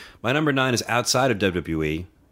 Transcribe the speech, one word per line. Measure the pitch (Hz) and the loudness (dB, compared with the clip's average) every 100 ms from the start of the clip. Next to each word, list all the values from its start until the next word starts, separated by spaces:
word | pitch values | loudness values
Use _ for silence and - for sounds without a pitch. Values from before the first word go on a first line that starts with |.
| - - | -20 -8
My | 110 | -2
number | 143 156 | 0 2
nine | 135 131 | 2 2
is | 120 - | 0 0
outside | 117 117 127 131 | -2 0 2 2
of | 104 | 2
W | 98 87 | 2 0
W | 82 80 | -2 -2
E. | 78 80 90 _ _ | -2 -4 -8 _ _